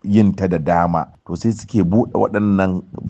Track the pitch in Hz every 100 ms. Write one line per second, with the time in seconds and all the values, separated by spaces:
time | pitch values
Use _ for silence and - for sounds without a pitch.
0 | 98 104 101 - 95 85 76 85 87 82
1 | 76 - - 87 113 110 - 113 87 107
2 | 120 - 104 104 104 98 95 92 - -
3 | -